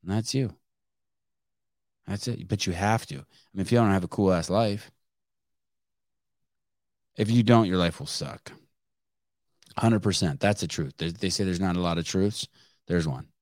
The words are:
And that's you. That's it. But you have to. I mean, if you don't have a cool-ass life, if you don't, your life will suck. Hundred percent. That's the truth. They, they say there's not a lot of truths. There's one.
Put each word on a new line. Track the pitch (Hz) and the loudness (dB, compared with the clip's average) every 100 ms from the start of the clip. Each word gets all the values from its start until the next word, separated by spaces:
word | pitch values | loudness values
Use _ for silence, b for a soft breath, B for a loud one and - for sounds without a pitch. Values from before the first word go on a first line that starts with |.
And | 85 | -2
that's | 104 113 135 | -4 -2 -2
you. | 127 - _ _ _ _ _ _ _ _ _ _ _ _ _ _ - | -2 -6 _ _ _ _ _ _ _ _ _ _ _ _ _ _ -10
That's | 101 - | -8 -6
it. | 117 90 | -8 -4
But | 101 - | -4 -2
you | |
have | 87 101 113 - | 0 0 0 -2
to. | 67 | -14
I | 69 b b | -14 b b
mean, | 95 | -6
if | 92 | 2
you | 120 | 4
don't | 113 | 4
have | 98 | 2
a | 87 | 0
cool-ass | - 98 90 82 | 0 2 2 2
life, | 95 113 101 - _ _ _ _ _ _ _ _ _ _ _ _ _ _ _ _ _ _ _ _ _ _ - | 0 0 -2 -10 _ _ _ _ _ _ _ _ _ _ _ _ _ _ _ _ _ _ _ _ _ _ -4
if | 107 | 2
you | 117 | 4
don't, | 110 120 104 | 6 6 6
your | 92 | 2
life | 87 - | 0 -2
will | 73 | -10
suck. | - 69 - - - _ _ _ _ _ _ _ _ _ _ _ - | -8 -8 -12 -18 -20 _ _ _ _ _ _ _ _ _ _ _ 0
Hundred | 120 113 | 2 2
percent. | 101 92 90 71 | 2 0 -2 0
That's | 101 104 | 0 0
the | 82 | -4
truth. | - 73 - | -6 -8 -4
They, | 82 | -6
they | 85 95 | -4 -4
say | - 98 | -2 -2
there's | 87 | 0
not | 92 87 | 0 0
a | |
lot | 90 85 | 0 -2
of | |
truths. | 82 95 98 104 - b b b _ | -2 0 0 -2 -12 b b b _
There's | 87 78 | -2 0
one. | 67 71 _ | -4 -10 _